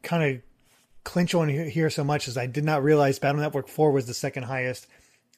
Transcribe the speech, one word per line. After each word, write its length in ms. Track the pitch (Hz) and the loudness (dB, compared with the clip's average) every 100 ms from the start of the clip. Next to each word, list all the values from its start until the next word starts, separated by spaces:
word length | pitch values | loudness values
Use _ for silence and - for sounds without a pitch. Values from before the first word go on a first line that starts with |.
kinda 380 | - 170 151 127 - _ _ _ _ - | -4 0 0 -2 -8 _ _ _ _ -18
clinch 320 | - 175 175 | -6 -2 2
on 140 | 175 156 | 2 2
he-, 200 | 143 160 | -2 -4
here 200 | 160 160 | 0 0
so 140 | - | 0
much, 240 | 143 147 - | -2 -2 -4
is 80 | 117 | -6
I 100 | 127 | -4
did 180 | 123 | -2
not 180 | 151 151 | 0 2
realize 360 | 139 151 139 135 | 4 6 4 2
Battle 220 | 139 143 | 0 0
Network 280 | 151 139 131 | -2 -4 -6
four 220 | - 151 | 2 4
was 140 | 139 120 | 4 0
the 80 | |
second 300 | 120 139 135 | -6 -6 -8
highest, 420 | 120 131 127 123 - _ _ _ _ | -6 -4 -4 -6 -12 _ _ _ _